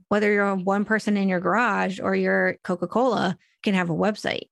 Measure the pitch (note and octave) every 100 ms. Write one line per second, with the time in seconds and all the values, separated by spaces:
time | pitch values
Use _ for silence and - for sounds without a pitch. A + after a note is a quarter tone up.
0 | - G#3 G#3 G#3 G3+ F#3+ F#3 G3 G3+ A3
1 | G#3+ G#3 G3 F#3 F3+ G3+ A#3+ F#3+ F#3 F#3+
2 | G3 F#3+ F#3 F#3+ F#3 - - F3+ F3 A3
3 | C4 G3 F#3+ E3+ _ _ - F#3+ F3 E3
4 | F#3+ G#3 - - -